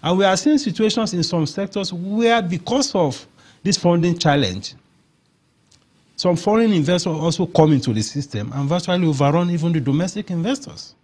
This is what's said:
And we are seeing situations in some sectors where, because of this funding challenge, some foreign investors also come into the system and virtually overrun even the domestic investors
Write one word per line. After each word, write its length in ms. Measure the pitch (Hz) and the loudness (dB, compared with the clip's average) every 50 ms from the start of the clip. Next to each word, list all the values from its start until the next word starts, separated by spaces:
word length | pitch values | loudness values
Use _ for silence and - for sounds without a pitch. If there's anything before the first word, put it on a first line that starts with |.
And 160 | - 156 180 | 0 0 2
we 80 | 190 196 | 2 4
are 100 | 190 190 | 2 2
seeing 220 | 190 - 294 302 | 2 2 2 2
situations 560 | 285 294 220 170 - 220 214 214 240 220 170 - | 2 0 -2 -2 0 0 0 0 0 -2 -2 -2
in 80 | 175 | -2
some 240 | 160 - 180 170 156 | -2 0 0 -2 -2
sectors 480 | 143 - - 196 196 - 208 196 175 185 | -2 -2 -6 -8 -6 -4 -6 -6 -6 -8
where, 480 | 170 175 190 208 220 233 226 233 233 | -8 -6 -4 -2 0 2 2 2 2
because 540 | 208 175 180 170 - - 233 277 269 - - | 0 -2 -4 -4 -4 -2 -2 0 -2 0 0
of 320 | 196 170 139 127 - - _ _ _ - - - _ | 0 0 0 -2 -6 -14 _ _ _ -20 -20 -20 _
this 160 | _ 196 196 | _ -2 -2
funding 400 | - - 175 170 170 165 175 170 | 2 2 2 2 4 2 0 0
challenge, 560 | 170 - 160 143 147 131 92 90 101 104 - - - _ _ _ _ _ _ _ _ _ _ _ _ _ _ _ _ _ _ _ _ _ _ _ _ _ _ _ | 0 2 2 2 2 0 -2 -4 -8 -10 -14 -18 -18 _ _ _ _ _ _ _ _ _ _ _ _ _ _ _ _ _ _ _ _ _ _ _ _ _ _ _
some 200 | - - 180 175 | -4 0 0 0
foreign 380 | 165 - 202 208 220 233 220 208 | 0 0 0 2 2 2 2 2
investors 400 | 170 147 143 180 175 - 185 160 | 2 2 2 0 0 0 -2 -4
also 320 | 151 156 170 156 - 185 | -2 -2 -2 0 -2 -4
come 280 | - - - 156 151 151 | 2 4 6 6 6 6
into 200 | 135 - 127 110 | 2 2 0 -2
the 80 | 110 | -2
system 500 | 107 - - 143 139 - - 104 107 117 120 | -2 -4 -4 -8 -8 -6 -6 -8 -6 -6 -6
and 120 | 135 139 | -6 -2
virtually 380 | 139 170 180 - - 180 180 175 | -2 -2 -2 -2 -2 0 2 2
overrun 460 | 160 151 131 139 139 147 170 175 175 | 0 2 2 2 2 4 2 0 0
even 200 | 175 170 156 170 | -2 -2 0 0
the 100 | 170 160 | 0 0
domestic 500 | 123 139 139 156 180 185 - 208 208 - | 0 0 0 0 0 -2 -4 -8 -8 -6
investors 640 | 180 170 165 214 277 277 - - 78 - - - _ _ | -6 -4 -2 -2 -4 -4 -6 -14 -16 -18 -20 -20 _ _